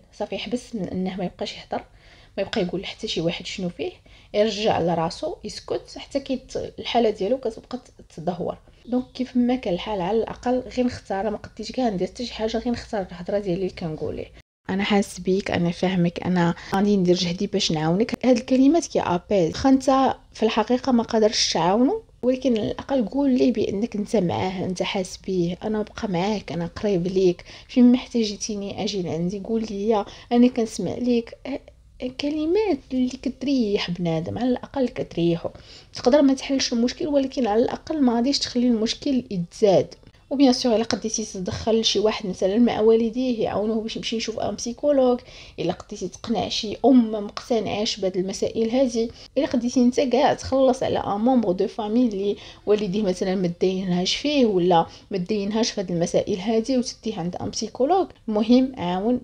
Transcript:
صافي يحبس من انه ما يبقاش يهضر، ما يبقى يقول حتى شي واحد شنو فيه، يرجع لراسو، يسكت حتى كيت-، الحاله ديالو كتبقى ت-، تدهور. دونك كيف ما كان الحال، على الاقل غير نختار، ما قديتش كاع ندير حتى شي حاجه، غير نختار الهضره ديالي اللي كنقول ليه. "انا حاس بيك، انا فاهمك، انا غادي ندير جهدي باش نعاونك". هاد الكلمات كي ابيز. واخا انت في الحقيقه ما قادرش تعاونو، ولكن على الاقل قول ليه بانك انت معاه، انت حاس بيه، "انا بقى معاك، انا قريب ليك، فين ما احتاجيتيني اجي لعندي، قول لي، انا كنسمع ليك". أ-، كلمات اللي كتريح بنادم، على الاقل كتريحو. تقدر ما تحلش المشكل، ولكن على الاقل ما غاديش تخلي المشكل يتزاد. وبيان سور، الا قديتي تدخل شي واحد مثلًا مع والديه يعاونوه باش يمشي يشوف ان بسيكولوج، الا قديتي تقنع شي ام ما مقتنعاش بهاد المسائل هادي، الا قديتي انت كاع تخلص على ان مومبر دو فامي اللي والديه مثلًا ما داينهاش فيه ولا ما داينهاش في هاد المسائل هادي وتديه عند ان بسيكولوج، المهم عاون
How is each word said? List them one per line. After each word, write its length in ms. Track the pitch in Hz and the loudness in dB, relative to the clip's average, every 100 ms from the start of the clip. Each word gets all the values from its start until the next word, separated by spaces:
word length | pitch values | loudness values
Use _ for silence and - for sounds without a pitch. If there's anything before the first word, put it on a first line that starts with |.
| - | -14
صافي 220 | - 208 196 | -10 -8 -8
يحبس 400 | 202 247 - 226 | -6 -6 -6 -8
من 120 | 180 | -6
انه 300 | 185 185 185 | -4 -4 -4
ما 80 | 180 | -8
يبقاش 320 | - 311 - | -6 -10 -10
يهضر، 260 | - 214 - - - - - - | -8 -8 -10 -20 -20 -20 -12 -6
ما 60 | |
يبقى 180 | 196 226 | -4 -2
يقول 240 | 180 185 190 | -2 -4 -8
حتى 220 | - 214 | -10 -6
شي 140 | 190 | -2
واحد 240 | 165 - - | -2 -4 -8
شنو 240 | - 175 | -6 -6
فيه، 220 | - 359 - - - - | -6 -8 -10 -20 -20 -6
يرجع 460 | 208 220 196 214 196 | 0 0 2 0 2
لراسو، 560 | 170 165 165 - 311 415 | 2 0 -2 -4 -8 -8
يسكت 540 | 214 - - 359 - 285 | -12 -12 -6 -8 -8 -18
حتى 220 | - 277 | -8 -6
كيت-، 380 | 277 254 - - - - | -4 -6 -6 -8 -8 -10
الحاله 300 | - 240 226 | -2 2 2
ديالو 280 | 196 190 262 | 2 0 -2
كتبقى 400 | 226 - - 247 | -4 -8 -12 -14
ت-، 360 | - - - - | -14 -20 -20 -10
تدهور. 420 | 160 175 165 - - - - | -6 -4 -6 -8 -14 -20 -4
دونك 200 | 247 254 | -4 -4
كيف 240 | - 247 247 | -6 -2 0
ما 180 | 240 254 | 2 2
كان 180 | 214 | 0
الحال، 280 | 180 - 208 | -4 -2 -4
على 160 | 175 226 | 0 0
الاقل 420 | 208 185 247 254 | -2 -4 -2 -2
غير 260 | 208 247 247 | -2 -2 -2
نختار، 440 | - - 196 214 | -2 -6 -4 -2
ما 80 | 214 | -4
قديتش 340 | - - 214 | -10 -12 -8
كاع 180 | - 247 | -2 0
ندير 180 | 180 185 | 0 -2
حتى 180 | - 240 | -4 -10
شي 80 | |
حاجه، 240 | - 220 226 | -4 -2 -2
غير 160 | 240 | -2
نختار 280 | 240 - 214 180 | -4 -4 -6 -6
الهضره 280 | 175 175 202 | -8 -4 -4
ديالي 160 | 202 170 | -2 -2
اللي 140 | 185 | -2
كنقول 460 | - 165 156 - - | -4 -8 -6 -6 -6
ليه. 160 | - - - _ - | -10 -16 -20 _ -6
"انا 140 | 190 | -2
حاس 360 | 196 202 202 - | 2 2 0 -4
بيك، 320 | 180 190 - | 0 0 0
انا 200 | 175 170 | 0 0
فاهمك، 520 | 170 185 185 175 - | 0 0 2 2 0
انا 320 | - 180 170 - - 196 | -2 2 2 0 -2 0
غادي 220 | 208 202 | 2 4
ندير 180 | 175 175 | 4 2
جهدي 320 | 175 175 208 | 0 -4 -2
باش 240 | 190 - | -2 0
نعاونك". 540 | 156 156 180 233 - 247 | 0 2 2 0 0 2
هاد 120 | 240 | 2
الكلمات 480 | - 262 269 330 - | 4 4 6 4 2
كي 160 | - | -2
ابيز. 480 | - 175 - 202 165 | 0 -2 0 2 2
واخا 200 | - 262 | 2 4
انت 460 | 262 277 262 262 - - | 4 4 4 4 0 -8
في 100 | - | -2
الحقيقه 480 | 220 233 - 247 269 | 0 2 2 0 2
ما 120 | 240 | 2
قادرش 500 | 226 226 214 226 - | 2 4 4 2 0
تعاونو، 500 | 185 170 208 262 440 - - | 2 2 4 4 0 -6 -6
ولكن 340 | 247 262 269 214 | -2 0 2 0
على 140 | - | -2
الاقل 340 | - - 277 196 | -4 -2 0 0
قول 320 | 269 285 254 | 0 2 4
ليه 160 | 269 | 4
بانك 420 | 220 - 196 226 208 | 2 0 -2 -2 -4
انت 200 | 208 220 | 0 0
معاه، 500 | 175 107 202 185 170 | 2 0 -2 -4 -4
انت 180 | 180 | -4
حاس 340 | - 202 180 - | -4 -4 -4 -8
بيه، 400 | - 185 170 185 | -4 0 0 -2
"انا 180 | 214 214 | -4 -4
بقى 280 | 214 - 220 | -4 -6 -4
معاك، 420 | 170 190 208 - | -2 0 -2 -4
انا 140 | 170 170 | -6 -6
قريب 420 | - 214 185 180 | -4 -2 0 0
ليك، 360 | 190 185 175 - - - | 2 2 2 -6 -20 -4
فين 240 | 254 247 | 6 6
ما 40 | 254 | 6
احتاجيتيني 880 | - 240 214 196 - 208 196 - | 2 -2 -2 -4 -6 -6 -6 -6
اجي 180 | 208 196 | -4 -4
لعندي، 380 | 170 151 175 202 | -4 -2 -4 -4
قول 260 | 190 226 220 | -4 -4 -4
لي، 360 | 196 208 214 208 - - | -4 0 0 0 -8 0
انا 160 | 240 247 | 4 6
كنسمع 480 | 247 220 - 180 - | 4 -4 -2 -4 -2
ليك". 420 | 247 240 233 - - | 0 0 -2 -10 -10
أ-، 280 | 277 - - - - 254 254 | -10 -12 -20 -20 -10 -10 -6
كلمات 580 | 285 311 311 392 427 269 - | -4 -2 0 0 0 -2 -4
اللي 180 | 254 254 | -2 -2
كتريح 840 | - 269 - 262 269 214 202 - | -4 -8 -6 -2 0 0 0 -2
بنادم، 460 | 175 170 160 175 - | -4 -2 -2 -4 -4
على 120 | 247 | -2
الاقل 380 | 247 - 285 247 | -2 -4 -2 -2
كتريحو. 600 | - - - 170 170 - - - - - | -2 -6 0 0 0 -4 -12 -20 -20 -18
تقدر 280 | - 247 294 | -2 4 6
ما 120 | 277 | 6
تحلش 400 | 262 - 269 - | 2 0 -2 -2
المشكل، 340 | 233 247 - 330 | 0 -2 -2 -2
ولكن 400 | 285 269 277 226 | 0 0 -2 0
على 160 | 214 | 2
الاقل 380 | 262 - - 320 | 0 -2 -6 0
ما 140 | 254 233 | 2 2
غاديش 240 | 247 277 | 2 0
تخلي 280 | - 247 247 | -2 0 2
المشكل 560 | 226 226 - 294 254 - | 2 0 -4 -2 -2 -2
يتزاد. 640 | 196 170 - 208 165 - - - - - 269 | -6 -6 2 4 4 2 -6 -20 -18 -4 4
وبيان 180 | 269 | 4
سور، 220 | 247 254 214 | 4 2 2
الا 80 | |
قديتي 420 | 226 202 220 - 214 | 0 -2 -4 -6 -6
تدخل 600 | 196 185 - - 226 226 | -8 -6 -4 0 2 2
شي 140 | 202 | 2
واحد 280 | 214 - 190 | 2 0 -4
مثلًا 280 | - 190 208 | -2 0 4
مع 220 | 240 - | 4 4
والديه 640 | 220 226 233 240 254 226 | 6 6 4 -2 -2 0
يعاونوه 380 | - - 214 220 | 0 0 -2 -2
باش 140 | 220 - | -4 -8
يمشي 200 | - 226 | -6 -6
يشوف 240 | 226 220 | -4 -4
ان 160 | - 208 | -4 -4
بسيكولوج، 640 | 240 233 294 277 254 247 - - - - | -8 -2 2 4 4 2 -2 -20 -16 -6
الا 140 | 165 | -4
قديتي 340 | 175 - 208 180 | -6 -8 -10 -10
تقنع 420 | - - 220 - | -8 -4 -2 -2
شي 280 | - 214 - 233 | -4 -6 0 6
ام 260 | 254 220 | 6 6
ما 80 | 214 | 0
مقتنعاش 800 | 208 - - 226 202 202 220 - | -6 -8 -2 -2 -2 -4 -4 -2
بهاد 180 | 190 185 | -2 -2
المسائل 520 | 190 220 214 - 226 | -4 -4 -4 -2 0
هادي، 420 | 254 269 233 233 - - - | 2 2 0 -4 -6 -8 -2
الا 80 | 302 | 0
قديتي 340 | 254 240 262 | 0 0 2
انت 200 | 247 247 | 2 2
كاع 340 | 277 240 262 | 2 4 4
تخلص 500 | - - 269 269 269 | 2 0 2 4 2
على 160 | - - | 0 -2
ان 200 | - 202 | -2 0
مومبر 320 | 233 262 208 | 2 2 2
دو 160 | 185 190 | 0 -2
فامي 400 | - 208 226 247 | -4 -2 2 2
اللي 280 | 196 202 208 - - - | 0 -2 -4 -8 -8 0
والديه 380 | 202 208 202 | 0 0 0
مثلًا 320 | 202 180 190 185 | 0 0 0 0
ما 160 | 175 170 | -2 0
داينهاش 540 | 190 190 190 175 185 - | 0 0 -2 0 0 -2
فيه 300 | 285 285 233 | 0 2 4
ولا 400 | 185 175 170 170 - - | 4 4 4 2 -4 -8
ما 60 | 196 | -6
داينهاش 540 | 175 214 202 214 240 | -2 -2 0 0 0
في 100 | - | -2
هاد 100 | 180 | -2
المسائل 480 | 175 175 - - 196 | 0 2 0 0 -2
هادي 380 | 208 226 226 262 | 0 0 2 0
وتديه 420 | 240 - 220 202 | -2 -6 -8 -6
عند 160 | 170 - | -6 -6
ان 140 | - | -6
بسيكولوج، 580 | - 214 - 269 381 349 - - | -6 -6 -2 2 2 0 -6 -4
المهم 440 | 214 220 247 262 - | 0 6 6 4 -2
عاون 420 | 175 185 214 247 | -4 -2 0 -2